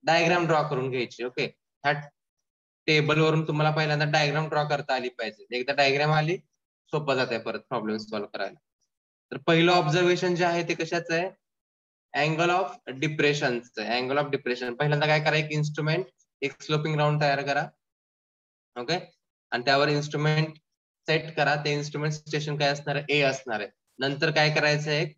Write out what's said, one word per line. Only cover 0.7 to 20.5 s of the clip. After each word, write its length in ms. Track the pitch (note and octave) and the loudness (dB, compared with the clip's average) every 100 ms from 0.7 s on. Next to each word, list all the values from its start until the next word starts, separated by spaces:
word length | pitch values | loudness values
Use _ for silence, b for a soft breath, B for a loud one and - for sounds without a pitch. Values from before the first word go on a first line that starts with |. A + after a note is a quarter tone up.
| C3+ C3 | -2 -2
घ्यायची. 340 | B2+ A#2 - | -2 -4 -6
ओके, 220 | B2 B2 B2 - _ _ | -8 -4 -6 -6 _ _
ह्या 100 | C#3+ D3+ D3 _ _ _ _ _ _ _ - | -2 -2 -4 _ _ _ _ _ _ _ 0
table 320 | D#3 C#3 D3+ | 2 4 4
वरून 280 | D#3 D#3 D#3+ | 4 2 0
तुम्हाला 240 | D3 D3+ | 0 2
पहिल्यांदा 340 | D#3 D#3 D3 D3+ | 2 0 0 0
diagram 380 | D#3 D3 C#3+ D#3 | 2 2 0 -2
draw 140 | D3+ D3+ | -2 0
करता 260 | C#3+ C#3+ C3 | -2 -2 -4
आली 140 | B2 | -4
पाहिजे. 360 | - A2 G#2 - B2 | -6 -8 -8 -8 -6
एकदा 160 | B2+ | -2
diagram 380 | C#3+ C#3 C#3 D3+ | 2 4 4 2
आली, 260 | D#3 D#3 F#3+ _ _ _ _ _ | 2 2 -2 _ _ _ _ _
सोपं 220 | D3+ D3 C3 | -4 -2 -2
जातंय 240 | B2 A#2 | 0 -2
परत 200 | A2+ G#2+ | -4 -8
problem 380 | - B2 G#2+ G#2+ | -6 -6 -4 -4
solve 320 | G#2+ A2 G#2 | -6 -8 -8
करायला. 260 | G#2 G2 - _ _ _ _ _ _ _ | -8 -8 -10 _ _ _ _ _ _ _
तर 60 | D3+ | -8
पहिलं 340 | - E3 E3+ | 2 4 6
observation 640 | F3+ D3+ E3 F3 F3 F3+ F3 | 4 4 2 4 2 2 2
जे 100 | F3 | 2
आहे 180 | E3+ E3 | 0 -2
ते 60 | |
कशाचं 400 | E3+ D#3+ A#3 B3+ | -4 -2 -4 -2
आहे? 160 | E3 C#4+ - _ _ _ _ _ _ _ | -2 -2 -8 _ _ _ _ _ _ _
Angle 380 | C3+ D3 D#3 E3+ | -2 0 2 2
of 240 | F3+ F#3+ - - C3 | 2 -2 -8 -14 -6
depressionचं 800 | D3+ D3+ D3 C#3+ C#3+ A#2+ - - | -4 2 2 2 0 -2 -6 -10
आहे. 180 | G#2+ A#2+ | -4 -2
Angle 180 | B2+ C#3 | 0 -2
of 80 | C#3+ | -2
depression. 440 | C#3 - B2 B2+ A#2+ | -4 -4 -4 -4 -2
पहिल्यांदा 320 | D3 D3 D3+ | 0 2 2
काय 120 | D3+ | 2
करा, 180 | D#3 D3+ | 2 0
एक 140 | D3+ | 0
instrument, 540 | D3+ D3+ - D3+ D#3+ F#3 _ _ _ | -2 -2 -2 -2 -2 -4 _ _ _
एक 200 | C#3 - | -8 -8
sloping 340 | - D3+ D#3 D3+ | -4 -2 -2 0
राउंड 220 | D3+ D3+ | 2 2
तयार 200 | D3 C#3 C#3 | 2 0 0
करा. 220 | C#3+ D#3 _ _ _ _ _ _ _ _ _ _ - | -2 -4 _ _ _ _ _ _ _ _ _ _ -12
ओके, 220 | B2 F3 F3 _ _ _ _ | -4 -4 -6 _ _ _ _
आणि 140 | A#2+ A#2+ | -4 2
त्यावर 220 | C#3 D3 | 4 4
instrument 720 | D3 D3 D3+ D3+ D#3 D#3 | 0 -2 -2 2 2 0